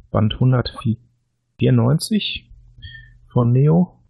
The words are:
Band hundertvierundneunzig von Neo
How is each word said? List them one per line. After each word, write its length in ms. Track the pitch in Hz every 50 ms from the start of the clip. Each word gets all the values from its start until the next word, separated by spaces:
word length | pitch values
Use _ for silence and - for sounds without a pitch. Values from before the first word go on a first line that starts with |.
| - -
Band 280 | - 107 107 107 - -
hundertvierundneunzig 2000 | 127 127 127 123 - - - - - 113 110 - _ _ _ _ _ _ _ _ _ _ _ - - 127 127 120 113 123 147 160 - - 220 196 - - - - - _ - - - - _ - - - - - - - - - _ -
von 200 | - 123 120 120
Neo 480 | 123 131 143 151 160 180 175 - - _ _ _